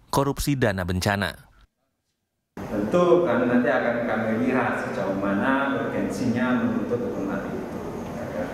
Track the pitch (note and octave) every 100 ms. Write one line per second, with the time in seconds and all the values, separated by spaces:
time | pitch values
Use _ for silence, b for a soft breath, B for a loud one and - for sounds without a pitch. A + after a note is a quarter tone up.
0 | _ - C#3 C#3 - C#3 A#2+ F#2+ F2+ F2+
1 | G#2 G2+ F#2 - - _ _ _ _ _
2 | _ _ _ _ _ - F#2+ G#2+ G#2 F3
3 | F3+ F3 - A#2+ B2 B2 B2 B2+ A#2+ A#2
4 | - A2 A2 A2 B2 C3 - - - -
5 | F#2+ G2 G2 G2 C3 C3+ C3+ C3+ A#2 -
6 | G2+ - A#2 A2+ B2 B2 A2+ G#2 G2+ A#2+
7 | G2+ F#2+ F#2+ G2 - - - - - -
8 | - - - - -